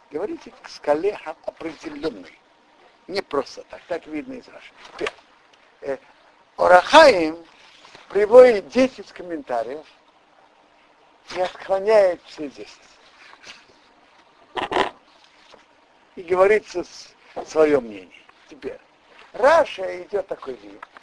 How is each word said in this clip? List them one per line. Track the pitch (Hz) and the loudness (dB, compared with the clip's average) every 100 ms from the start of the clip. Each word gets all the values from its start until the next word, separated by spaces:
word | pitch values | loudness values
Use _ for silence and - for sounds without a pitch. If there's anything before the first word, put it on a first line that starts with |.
| _ | _
Говорите | 151 208 330 233 - | -10 -10 -12 -16 -20
к | - | -20
скале | - - 147 196 175 156 | -8 -2 -2 -2 -6 -12
о-, | 165 - | -14 -16
определенной. | - 160 143 160 147 156 104 - - _ _ _ _ _ _ - | -14 -14 -14 -16 -10 -10 -10 -18 -20 _ _ _ _ _ _ -12
Не | 196 | -12
просто | - 143 - - - | -6 -8 -8 -14 -20
так, | - - | -20 -12
так | 170 311 | -12 -10
видно | 151 135 | -12 -12
из | 127 - | -16 -20
Раши. | - - - - | -20 -20 -20 -20
Теперь, | - - - _ _ _ _ _ _ | -12 -12 -12 _ _ _ _ _ _
э, | 139 131 - _ _ _ _ - | -10 -10 -12 _ _ _ _ -2
Орахаим | 175 180 - 302 302 190 156 170 165 _ - _ - - - | 4 4 6 8 8 6 -2 -6 -16 _ -20 _ -20 -20 -8
приводит | 196 208 247 254 208 151 | -4 6 8 8 6 -2
десять | 247 254 - - | 0 0 -2 -20
комментариев | - 180 160 - 120 113 151 147 _ _ _ _ _ _ _ _ _ _ _ _ _ - 175 | -18 -12 -12 -8 -8 -8 -12 -18 _ _ _ _ _ _ _ _ _ _ _ _ _ -14 -8
и | |
отклоняет | 180 - - 190 202 214 190 170 - | -8 -8 -6 -4 2 4 4 0 -10
все | - 143 | -14 -14
десять. | 113 101 - _ _ _ _ - - - - _ _ _ _ _ _ _ _ _ - - - - - _ _ _ _ _ - _ _ _ _ _ - | -14 -20 -20 _ _ _ _ -20 -20 -20 -20 _ _ _ _ _ _ _ _ _ -12 -6 -6 -6 -8 _ _ _ _ _ -20 _ _ _ _ _ -18
И | |
говорит | 170 180 196 214 - | -2 2 2 2 -2
со-, | 180 | -10
с-, | 156 - - _ _ - - | -10 -16 -20 _ _ -16 -4
свое | 156 156 139 | 0 2 2
мнение. | 113 101 87 - _ _ _ | -2 -14 -20 -20 _ _ _
Теперь, | 139 139 - _ _ _ - - | -16 -16 -16 _ _ _ -20 -18
Раша | - 254 330 - - 185 180 | -2 2 2 0 -6 -10 -12
идет | 170 202 180 | -8 -8 -8
такой | 160 139 117 | -12 -12 -16
ли-, | 104 104 - - | -18 -20 -20 -20